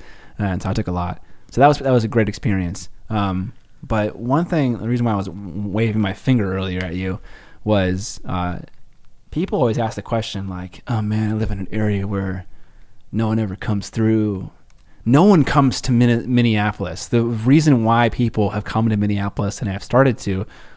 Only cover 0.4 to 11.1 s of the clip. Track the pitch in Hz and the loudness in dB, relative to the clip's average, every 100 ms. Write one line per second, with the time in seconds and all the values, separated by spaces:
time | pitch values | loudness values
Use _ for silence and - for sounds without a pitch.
0.4 | 104 92 95 98 104 87 87 - - - | -2 -2 -2 -2 -2 -4 -4 -6 -12 -18
1.4 | - - 143 139 135 127 110 117 104 - | -6 4 4 4 2 2 2 0 0 0
2.4 | 123 95 87 92 - - - 110 98 92 | -2 0 -2 -6 -10 -12 -4 -2 -2 -2
3.4 | 104 - - - - 110 104 - 120 143 | -6 -10 -20 -14 -4 0 -2 -2 0 0
4.4 | 170 165 131 107 110 123 120 104 92 90 | 2 0 0 0 -2 0 2 0 -2 -8
5.4 | 101 78 104 98 113 107 98 92 - 127 | -10 -6 -4 0 0 2 0 0 2 2
6.4 | 98 95 95 90 92 87 95 - - - | 2 -2 -4 -4 -4 -4 -4 -6 -10 -20
7.4 | - - 107 104 92 95 101 - - 90 | -20 -8 0 2 2 0 -4 -10 -6 -4
8.4 | 87 87 - - - - - - - 151 | -4 -6 -10 -16 -18 -20 -20 -20 -10 -6
9.4 | 185 190 123 117 113 110 - 113 - 101 | -2 0 0 0 -2 -4 -4 -4 -4 -6
10.4 | 98 90 90 - - 113 107 | -8 -8 -10 -12 -6 -2 0